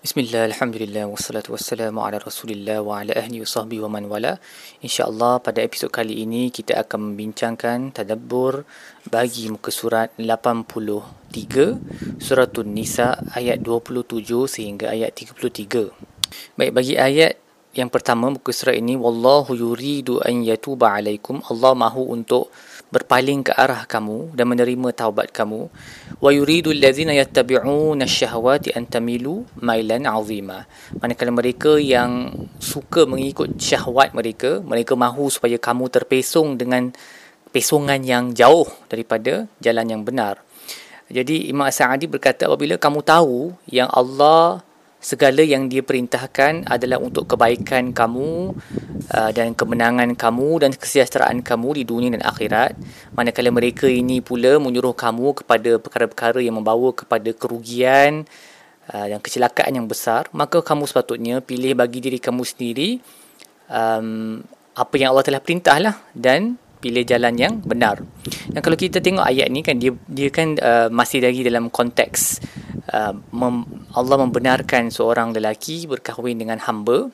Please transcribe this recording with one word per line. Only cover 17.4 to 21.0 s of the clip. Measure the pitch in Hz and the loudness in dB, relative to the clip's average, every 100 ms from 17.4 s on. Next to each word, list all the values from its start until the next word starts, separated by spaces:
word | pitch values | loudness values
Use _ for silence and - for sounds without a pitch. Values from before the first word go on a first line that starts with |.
| _ _ _ | _ _ _
yang | - 123 | -6 -2
pertama, | 127 - 117 123 | -2 0 0 0
muka | 135 - | -2 -6
surat | - 131 | -2 -2
ini, | 120 117 131 | 0 -2 0
"Wallahu | 120 117 123 143 139 | 0 4 4 4 2
yuridu | 123 117 120 135 143 127 123 | -4 -2 -4 -4 -4 -2 -2
an | - 120 | 0 0
yatuba | 113 113 - 131 113 | 0 -2 -4 2 2
alaikum." | 101 | 2